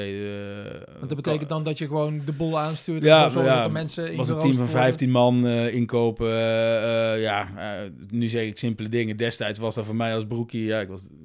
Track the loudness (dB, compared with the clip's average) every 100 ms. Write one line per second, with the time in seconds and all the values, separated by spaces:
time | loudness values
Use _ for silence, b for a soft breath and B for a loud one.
0 | -6 -6 -6 -8 -10 -10 -12 -14 -16 -12
1 | -8 -4 -2 -2 -2 -4 -4 -4 -4 -2
2 | -2 -2 -4 -4 -2 0 -2 -4 -4 2
3 | 8 8 8 4 4 4 2 -2 -4 -6
4 | -6 -4 -2 2 2 2 2 2 2 2
5 | 2 6 6 6 2 2 0 0 0 2
6 | 2 0 -2 0 2 2 2 2 2 2
7 | 2 0 0 0 -4 -8 -8 -8 -10 -14
8 | -6 -2 0 0 -4 -4 -4 -4 -2 -2
9 | -2 -2 -4 -2 -6 -4 -4 -4 -4 -2
10 | -2 -2 -4 -4 -4 -4 -2 -2 -4 -10
11 | -16 -20